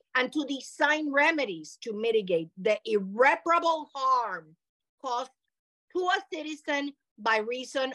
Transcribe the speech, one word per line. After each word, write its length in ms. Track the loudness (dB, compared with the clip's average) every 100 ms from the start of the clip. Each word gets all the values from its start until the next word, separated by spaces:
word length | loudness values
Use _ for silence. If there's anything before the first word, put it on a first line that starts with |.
| _
and 180 | -2 0
to 140 | -2 -4
design 680 | -6 -10 -2 2 2 0
remedies 640 | 4 4 2 -2 -6 -12 -14
to 100 | -10
mitigate 560 | -4 0 0 2 -2 -2 -4
the 220 | 0 0 0
irreparable 1040 | -2 -2 4 4 4 2 2 2 0 -4
harm 600 | -4 2 2 0 -6 -12 -20 _ _ _ _
caused 280 | -4 -4 -6 _ _ _ _ _ _
to 40 | -2
a 260 | 2 0 -2
citizen 640 | -10 -8 -10 -4 -2 -2 -10 _ _
by 180 | 0 0
reason 540 | 0 -6 -4 -2 -2